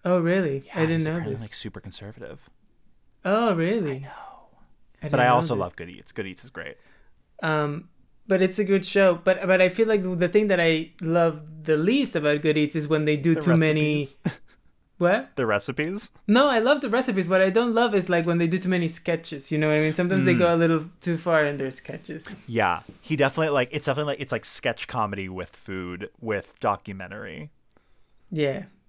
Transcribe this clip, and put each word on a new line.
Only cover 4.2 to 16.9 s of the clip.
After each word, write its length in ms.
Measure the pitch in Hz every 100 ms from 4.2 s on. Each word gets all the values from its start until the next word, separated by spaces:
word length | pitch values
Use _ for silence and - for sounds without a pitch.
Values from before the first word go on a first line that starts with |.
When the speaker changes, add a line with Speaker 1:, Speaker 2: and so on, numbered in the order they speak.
| - - - _ - _ _ _
Speaker 2:
But 60 | 151
Speaker 1:
didn't 80 | 135
Speaker 2:
I 40 | 123
Speaker 1:
know 80 | 123
Speaker 2:
also 180 | 156 113
Speaker 1:
this. 40 |
Speaker 2:
love 140 | 90 -
Good 140 | 87
Eats. 220 | - -
Good 140 | - 98
Eats 180 | 90
is 60 | 123
great. 260 | 87 85 - _ _ _ _ _ -
Speaker 1:
Um, 460 | 160 156 147 147 - _ _ _ -
but 140 | 190
it's 180 | 185 190
a 60 | 196
good 200 | 196 190
show. 300 | 196 190 170
But, 300 | - 185 190
but 160 | 185
I 80 | 185
feel 180 | 185 220
like 140 | 214 185 180
the 100 | 175
thing 200 | 208 214
that 120 | 180
I 320 | 165 160 165 -
love 640 | 160 170 165 151 151 156 156
the 120 | 156
least 380 | 170 269 269 170
about 260 | 147 151
Good 160 | 156 151
Eats 180 | 147 160
is 120 | 147
when 180 | 156 151
they 100 | 151
do 200 | 151 160
Speaker 2:
The 60 |
Speaker 1:
too 140 | 165 165
many 420 | 156 156 151 151
Speaker 2:
recipes. 180 | 143 - - -
<laughs> 40 | - _ _ _ _ _
Speaker 1:
What? 340 | 175 214 269 -
Speaker 2:
The 80 | 117
recipes? 680 | 104 - 127 156 196 - - -
Speaker 1:
No, 220 | 226 285
I 100 | 240
love 220 | 233 285
the 80 |
recipes. 360 | 254